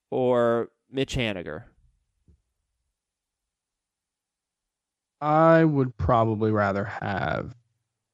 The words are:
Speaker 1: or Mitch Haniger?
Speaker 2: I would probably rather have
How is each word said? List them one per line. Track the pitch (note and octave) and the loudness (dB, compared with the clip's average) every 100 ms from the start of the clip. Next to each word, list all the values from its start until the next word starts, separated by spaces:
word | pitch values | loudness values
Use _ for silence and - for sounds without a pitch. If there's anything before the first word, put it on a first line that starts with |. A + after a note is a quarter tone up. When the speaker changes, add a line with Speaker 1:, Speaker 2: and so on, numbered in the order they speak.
| _ | _
Speaker 1:
or | B2+ B2+ B2 A#2+ A#2 A2+ _ _ | -2 0 2 2 0 -4 _ _
Mitch | C3+ C3 C3+ | -6 -4 -4
Haniger? | A2+ F#2+ E2 D2+ - _ _ _ _ _ _ _ _ _ _ _ _ _ _ _ _ _ _ _ _ _ _ _ _ _ _ _ _ _ _ _ _ _ _ _ | -4 -6 -10 -12 -16 _ _ _ _ _ _ _ _ _ _ _ _ _ _ _ _ _ _ _ _ _ _ _ _ _ _ _ _ _ _ _ _ _ _ _
Speaker 2:
I | D3 D#3 E3 E3 | 0 4 6 6
would | D#3+ C#3+ B2+ - | 4 2 -2 -2
probably | - A#2+ A2+ G#2+ G#2+ | 0 2 2 0 0
rather | G#2+ G2+ G2 | 0 0 -2
have | G#2 - G#2 F#2+ - - - - _ _ _ _ _ | -6 -8 -8 -4 -4 -6 -8 -14 _ _ _ _ _